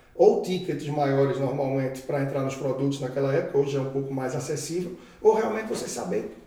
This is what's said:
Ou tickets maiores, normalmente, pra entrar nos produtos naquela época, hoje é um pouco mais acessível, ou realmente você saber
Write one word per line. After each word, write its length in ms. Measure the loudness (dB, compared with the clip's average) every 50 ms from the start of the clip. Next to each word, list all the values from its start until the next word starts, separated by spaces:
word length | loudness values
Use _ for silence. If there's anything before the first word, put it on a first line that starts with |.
| -20 -16 2
Ou 280 | 6 8 8 8 6
tickets 440 | 0 -2 -2 -2 -2 -4 -4 -4 -4 -4
maiores, 520 | 0 0 2 2 4 4 4 4 2 0
normalmente, 600 | 0 -2 0 -2 -2 0 0 0 -2 -2 -4 -8
pra 200 | -6 -4 -2 -2
entrar 200 | -2 -2 -2 -2
nos 120 | -2 -2 -4
produtos 460 | -4 -2 -2 -2 0 0 0 0 -2
naquela 320 | -4 -4 -2 0 0 2
época, 240 | 2 0 0 2 2
hoje 220 | 2 2 2 0 -2
é 20 |
um 100 | -4 -2
pouco 220 | -4 -4 -4 -4
mais 240 | -6 -4 -4 -4 -4
acessível, 640 | -4 -4 -4 -6 -6 -4 -4 -4 -4 -4 -6 -10 -14 -16 -20 -20 4
ou 100 | 4 4
realmente 360 | 6 6 2 0 -2 -4 -4 -4
você 200 | -6 -6 -6 -6
saber 480 | -6 -6 -4 -2 -2 -4 -4 -6 -12 -16 -20